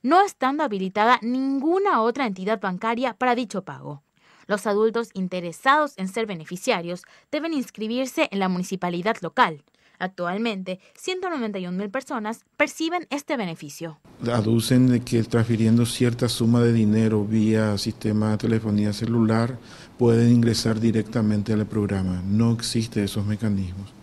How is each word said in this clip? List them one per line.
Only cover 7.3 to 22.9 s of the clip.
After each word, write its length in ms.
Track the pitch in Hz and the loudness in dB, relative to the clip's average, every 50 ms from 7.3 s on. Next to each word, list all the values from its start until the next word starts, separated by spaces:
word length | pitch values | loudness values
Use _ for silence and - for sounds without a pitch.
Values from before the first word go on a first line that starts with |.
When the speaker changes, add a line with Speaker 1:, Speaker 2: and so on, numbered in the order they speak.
Speaker 1:
deben 220 | - 302 294 339 330 | -6 -4 -4 -2 -4
inscribirse 760 | 277 240 - _ - 220 214 233 247 269 247 - - 214 - | -4 -6 -6 _ -10 -8 -4 -2 -4 -4 -4 -2 -2 -2 -2
en 80 | - 196 | 0 -2
la 100 | 196 185 | 0 0
municipalidad 680 | 180 175 185 - 196 180 - 180 175 175 175 220 226 226 | 0 -2 -4 -6 -6 -6 -4 -4 -4 -2 -2 -4 -4 -4
local. 420 | 185 165 _ - 240 180 156 143 _ _ _ _ _ _ _ _ | -6 -6 _ 2 2 2 0 -8 _ _ _ _ _ _ _ _
Actualmente, 800 | 180 185 190 - 175 175 180 208 226 240 208 190 185 185 185 185 _ _ _ | -8 -8 _ -6 -6 -4 -4 -2 -4 -4 -4 -6 -6 -8 -10 -10 _ _ _
ciento 340 | - - - 370 370 370 370 | -12 -8 -8 -6 -6 -4 -6
noventa 300 | 339 277 233 214 202 196 | -4 -4 -6 -6 -6 -6
y 80 | 185 | -8
un 100 | 175 180 | -6 -6
mil 140 | 185 208 202 | -6 -6 -4
personas 520 | 196 262 277 - 302 233 214 214 226 - _ _ _ | -6 -8 -8 -6 -8 -6 -6 -6 -8 -10 _ _ _
perciben 480 | - 294 302 - - 320 330 349 359 320 _ | -2 -2 -2 -2 -4 -4 -4 -4 -4 -6 _
este 260 | - 285 - - 311 | -8 -8 -6 -6 -4
beneficio. 640 | 247 208 175 160 - - 143 139 - 165 165 156 _ _ - - - 120 113 120 | -4 -4 -6 -6 -10 -12 -16 -12 -12 -12 -12 -12 _ _ -20 -16 -8 -4 0 0
Speaker 2:
Aducen 560 | 120 101 110 113 117 110 - 131 127 127 127 | 0 2 2 2 0 2 4 4 4 6 6
de 120 | 123 117 | 4 2
que 200 | 120 - 120 113 | 0 0 0 0
transfiriendo 640 | 113 - - 117 113 113 117 107 113 110 113 117 120 | 0 2 2 0 2 2 2 2 4 4 4 4 2
cierta 420 | 113 - - 127 120 117 120 127 | 0 0 0 0 0 2 0 -2
suma 320 | 117 - - 117 113 120 120 | -2 0 0 2 2 4 4
de 140 | 120 117 117 | 4 4 4
dinero 500 | 113 110 104 107 110 113 110 110 107 101 | 4 4 4 4 4 4 4 2 0 0
vía 540 | 104 110 110 107 110 110 110 110 107 104 | 0 0 2 2 4 2 2 2 2 0
sistema 540 | 98 - 117 107 - - 110 107 107 107 107 | -2 -4 -6 -6 -4 -2 0 0 2 2 0
de 60 | 107 101 | 0 0
telefonía 540 | - 117 113 110 110 110 104 104 104 104 101 | 0 0 0 0 0 0 0 0 0 0 -2
celular 680 | - 117 113 117 117 113 110 113 113 117 117 131 - - - - - - - - - | -4 -4 -2 2 2 4 4 4 2 2 0 -4 -10 -14 -20 -20 -20 -20 -20 -2 2
pueden 340 | 120 117 117 117 117 117 120 | 4 4 6 6 6 6 6
ingresar 460 | 120 117 117 107 - - 117 113 110 | 6 6 4 2 2 0 0 0 2
directamente 720 | 113 117 104 113 104 - - 120 107 107 107 104 98 107 110 | 0 2 2 2 -2 -2 -2 0 0 2 0 0 0 0 0
al 140 | 107 107 | -2 -2
programa. 560 | 101 - 110 104 98 101 98 95 92 90 90 90 | -2 -2 -2 -2 0 -2 -2 -2 -2 -4 -4 -2
No 260 | 95 101 107 117 117 | 0 2 2 4 2
existen 520 | 117 117 - - - 120 113 113 | 2 0 -4 -4 -2 -2 -4 -2